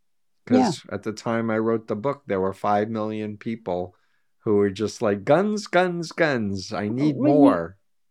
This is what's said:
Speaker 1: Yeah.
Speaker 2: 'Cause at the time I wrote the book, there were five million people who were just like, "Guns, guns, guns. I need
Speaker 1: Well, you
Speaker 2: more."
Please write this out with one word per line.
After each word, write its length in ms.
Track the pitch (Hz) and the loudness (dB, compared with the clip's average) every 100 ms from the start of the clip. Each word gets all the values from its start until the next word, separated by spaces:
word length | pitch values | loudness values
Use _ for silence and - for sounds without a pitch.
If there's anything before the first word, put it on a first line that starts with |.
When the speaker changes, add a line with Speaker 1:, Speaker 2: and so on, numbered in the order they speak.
| _ _ _ _ - | _ _ _ _ 0
Speaker 1:
Yeah. 140 | 254 | 2
Speaker 2:
'Cause 180 | 240 147 - | 2 -2 -8
at 140 | 101 | -8
the 80 | 113 | -8
time 360 | 104 120 113 113 | -8 -4 -2 -2
I 80 | 110 | 0
wrote 280 | 113 113 110 | 0 -2 -4
the 100 | 107 | -4
book, 280 | 131 135 - | -4 -6 -4
there 140 | 98 | -2
were 120 | 95 | -2
five 380 | - 107 104 107 | -2 0 2 0
million 460 | 110 107 110 107 104 | -4 -4 -6 -8 -8
people 560 | 117 113 98 90 90 _ _ _ _ _ | -8 -8 -4 -4 -6 _ _ _ _ _
who 120 | 113 104 | 0 2
were 140 | 101 | 2
just 300 | 98 104 - | 0 -4 -2
like, 240 | 113 101 | -2 0
"Guns, 420 | 101 156 208 208 - | 2 2 2 -2 0
guns, 440 | 180 180 175 165 | 0 2 -2 -6
guns. 600 | - 160 127 104 98 92 | 0 0 0 -2 -4 -6
I 160 | 110 104 | -6 -4
need 280 | 120 151 131 | 0 0 2
Speaker 1:
Well, 160 | 135 | 4
you 60 | 143 | 6
Speaker 2:
more." 380 | 143 90 82 - _ _ _ | 6 4 -2 -12 _ _ _